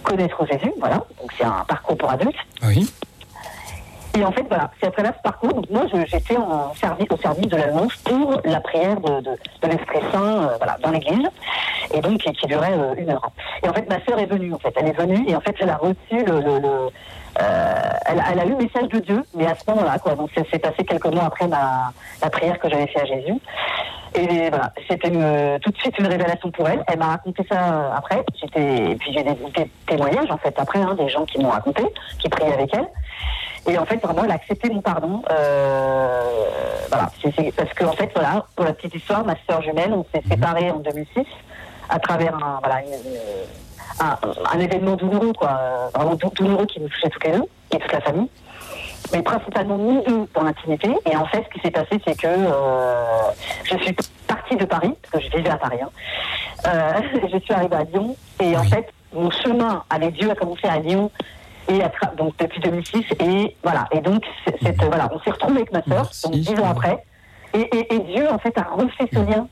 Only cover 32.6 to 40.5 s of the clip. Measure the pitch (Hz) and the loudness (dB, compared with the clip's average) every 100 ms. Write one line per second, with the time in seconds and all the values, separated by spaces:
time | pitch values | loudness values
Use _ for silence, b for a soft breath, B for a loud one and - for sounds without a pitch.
32.6 | 135 208 349 B B B B B B B | 2 0 -2 B B B B B B B
33.6 | - 339 320 233 175 165 214 165 - 202 | 0 0 2 0 0 0 2 0 -2 -2
34.6 | 240 214 196 165 160 202 - 156 147 143 | 0 0 0 0 0 -2 0 2 4 4
35.6 | 139 135 135 131 131 123 123 120 107 69 | 4 2 2 2 2 2 0 0 0 0
36.6 | 62 55 - 123 95 - 151 147 160 - | -4 -4 -2 0 0 0 -2 0 0 0
37.6 | 170 - 170 160 196 185 147 196 - - | -2 0 0 0 -2 0 2 0 -4 -2
38.6 | 170 151 180 170 - 208 208 160 - 165 | -2 -2 -8 -10 -2 -2 0 -4 0 -2
39.6 | 156 156 185 208 170 156 - - 165 | 0 0 0 0 -2 -4 0 2 2